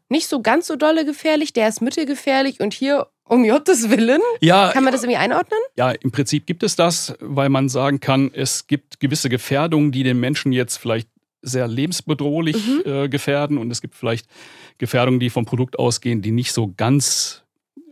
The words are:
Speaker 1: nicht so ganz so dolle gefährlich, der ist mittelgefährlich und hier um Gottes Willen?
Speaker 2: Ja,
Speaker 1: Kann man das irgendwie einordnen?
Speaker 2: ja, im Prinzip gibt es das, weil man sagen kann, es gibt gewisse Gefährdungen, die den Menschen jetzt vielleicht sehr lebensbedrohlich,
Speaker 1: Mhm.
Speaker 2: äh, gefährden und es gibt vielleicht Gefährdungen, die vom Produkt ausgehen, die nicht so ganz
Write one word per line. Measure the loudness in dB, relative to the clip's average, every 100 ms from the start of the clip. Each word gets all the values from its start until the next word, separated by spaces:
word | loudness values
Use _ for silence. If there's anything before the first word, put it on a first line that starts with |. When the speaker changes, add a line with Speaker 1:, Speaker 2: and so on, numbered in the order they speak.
| _
Speaker 1:
nicht | -4 -2
so | -2
ganz | 2 0 0
so | -2
dolle | 2 2 -2
gefährlich, | -4 0 0 0
der | 0 0
ist | 0
mittelgefährlich | -4 -4 -4 -4 0 0 0 -2
und | -6
hier | -4 -2 0 -2 _ _
um | 4 4
Gottes | 4 4 2 4
Willen? | 2 4 4 2 2
Speaker 2:
Ja, | 6 6 6
Speaker 1:
Kann | 4
man | 2
das | 2
irgendwie | 0 0
einordnen? | 0 0 0 -4 -4 0
Speaker 2:
ja, | 0
im | 0 -4
Prinzip | -2 -2 -2 -4
gibt | -4
es | -2 2
das, | 2 0 -8 -12
weil | -6 0 2
man | 2 0
sagen | 0 0 0
kann, | 2 2 2
es | -2 -4 -4 -4
gibt | -6 -6 -6
gewisse | -2 -2 -2
Gefährdungen, | -4 -2 0 2 2 2
die | 0
den | 0 0
Menschen | 0 -2 0
jetzt | 0 -2 -6
vielleicht | -4 -4 -4 _ _ _
sehr | -6 -4 -2
lebensbedrohlich, | -2 -4 -4 -4 -2 0 0 -2 -2 0 -2 0
Speaker 1:
Mhm. |
Speaker 2:
äh, | -2 -2
gefährden | -2 -2 -2 0 -2
und | -4
es | -8
gibt | -10 -6
vielleicht | -4 -4 -6 -20 -20 -20 -20 _
Gefährdungen, | -2 2 2 2
die | 0
vom | -2 -2
Produkt | -2 -4 0
ausgehen, | 0 0 -2 -4
die | -2
nicht | -2 -2
so | -2 -4 -2
ganz | 2 2 2 -2 -4 -8 _ _ _ -20 -20